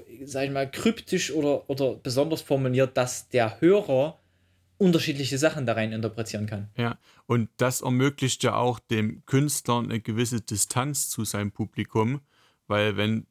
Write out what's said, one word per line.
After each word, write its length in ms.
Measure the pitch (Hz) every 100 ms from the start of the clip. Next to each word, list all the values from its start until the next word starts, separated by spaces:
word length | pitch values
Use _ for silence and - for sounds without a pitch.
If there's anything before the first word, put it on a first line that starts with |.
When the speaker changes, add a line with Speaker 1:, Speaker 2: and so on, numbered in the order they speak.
| - 117
Speaker 1:
sag 200 | 139 139
ich 60 | 139
mal, 200 | 139 135
kryptisch 640 | - 226 220 - 180 -
oder, 360 | 156 147 135 -
oder 280 | 135 135 107
besonders 440 | - 123 151 156
formuliert, 540 | - 139 131 127 131 131
dass 320 | 127 - -
der 320 | 123 110 -
Hörer 580 | 165 202 196 131 147 - _ _ _ _ _ -
unterschiedliche 580 | 190 165 143 143 127 135
Sachen 280 | 156 151 120
da 60 |
rein 180 | 110 110
interpretieren 540 | 113 110 107 110 107 107
kann. 240 | 104 104 -
Speaker 2:
Ja, 220 | 117 120 _ _ -
und 240 | 120 107 -
das 220 | 127 127
ermöglicht 600 | - 123 139 139 131 -
ja 120 | 120 110
auch 220 | 123 117
dem 460 | - 110 110 - -
Künstler 520 | 135 147 - - 120
eine 200 | 107 110
gewisse 400 | 110 110 120 120
Distanz 680 | - 101 - - 139 139 -
zu 140 | -
seinem 260 | 107 104 104
Publikum, 680 | - 107 - 104 110 110 147 - _ _ _ -
weil 280 | 104 107 98
wenn 300 | 104 110 -